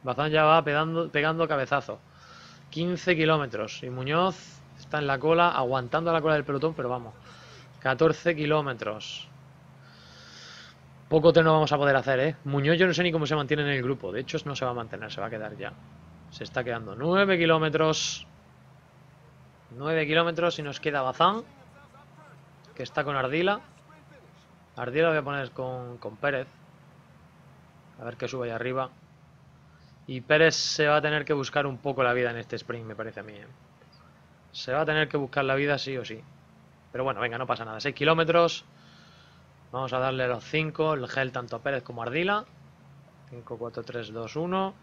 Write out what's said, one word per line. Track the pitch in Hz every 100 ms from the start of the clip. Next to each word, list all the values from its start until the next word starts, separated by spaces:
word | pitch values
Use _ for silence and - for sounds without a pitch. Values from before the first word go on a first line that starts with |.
Bazán | 139 123 151
ya | 156 156
va | 160
pegando, | 151 147 160 165 160
pegando | 147 151 160 160
cabezazo. | 147 127 143 - 104 - - - - - - -
Quince | 156 175 175 - 165
kilómetros. | 156 160 135 110 107 -
Y | 127
Muñoz | 127 131 160 185 - - - - -
está | - 151
en | 143
la | 135
cola, | 151 165 175
aguantando | 135 127 131 123 151 165
la | 165
cola | 156
del | 151
pelotón, | 139 139 156
pero | 156 127
vamos. | 123 117 - - - - - - -
Catorce | 131 131 160 156 175 156
kilómetros. | 151 151 143 117 104 107 - - - - - - - - - - - - - - - - - - - - -
Poco | 156 160
tren | 165 160
no |
vamos | 156 151
a | 147
poder | 143 135
hacer, | 135 131
¿eh? | 147 160 139
Muñoz | 139 139 165
yo | 185
no |
sé | 160
ni | 180
cómo | 160 147
se | 151
mantiene | 139 151
en | 143
el | 135
grupo. | 123 131 92
De | 104
hecho, | 127 160 151
no | 135
se | 127
va |
a |
mantener, | 123 113 98 107
se | -
va | 104
a |
quedar | 113 107 104
ya. | 101 - - - - - -
Se | -
está | 113 131
quedando. | 123 117 110 104
Nueve | 151 185 196 180
kilómetros. | 165 160 156 156 160 156 - - - - - - - - - - - - - - - - - 120
Nueve | 147 160 147
kilómetros | 156 170 165 170 165
y |
nos | 147 131
queda | 156 143
Bazán. | 131 135 175 220 - - - - - - - - - - - - - -
Que |
está | 123 -
con | 143 143
Ardila. | 127 156 185 208 - - - - - - - - - - - -
Ardila | 123 139 165
lo |
voy | 156
a |
poner | 139 143 127
con, | - 127 127 123 120
con | 104 110
Pérez. | 143 135 135 - - - - - - - - - - - - - - -
A | 117
ver | 113
que | 120
sube | 131 120
ahí | 113
arriba. | 120 131 127 - - - - - - - - - - - -
Y | 127
Pérez | 120 151 160 -
se | - - 151
va | 151
a |
tener | 151 151 139
que |
buscar | 147 135 147 139
un | 123
poco | 143 135
la | 123
vida | 123 123
en | 117
este | - 117
sprint, | - 120 113
me | 104
parece | 110 104
a |
mí, | 107
¿eh? | 104 104 135 - _ - - - - - - -
Se | - -
va | 135
a | 156
tener | 156 151
que | 151
buscar | 131 143
la | 135 135
vida | 143 139
sí | 135 131
o | 104
sí. | 110 - - - - - - -
Pero | 127
bueno, | 131 98
venga, | 117 117
no | 131
pasa | 120 113
nada. | 110
Seis | 143
kilómetros. | - 143 165 165 170 170 - - - - - - - - - - - -
Vamos | 123 131
a | 131
darle | 131 131 127
los | 117 -
cinco, | 156 156 151 156
el | 147 123
gel | 135 131
tanto | 127 120 117
a |
Pérez | 143 135
como | - 120
a | 113
Ardila. | 143 185 208 208 - - - - - - - -
Cinco, | 120 113 113
cuatro, | 117 120
tres, | 113 120 107
dos, | 113 113 151
uno. | 175 190 190 -